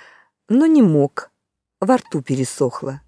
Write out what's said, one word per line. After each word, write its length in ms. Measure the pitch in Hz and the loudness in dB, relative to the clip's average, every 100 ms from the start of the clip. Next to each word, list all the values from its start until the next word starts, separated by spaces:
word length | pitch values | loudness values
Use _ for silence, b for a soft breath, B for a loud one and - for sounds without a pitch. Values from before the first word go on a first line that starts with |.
| b b b _ - | b b b _ -2
но 160 | 240 320 | 0 4
не 160 | 302 | 4
мог, 500 | 208 147 139 - - _ _ _ _ - | 4 2 0 -4 -16 _ _ _ _ -6
во 180 | 196 254 | -2 -2
рту 240 | - 151 | -2 -8
пересохло. 800 | 131 135 127 - 131 - 135 139 | -4 -4 -4 -4 -4 -6 -12 -14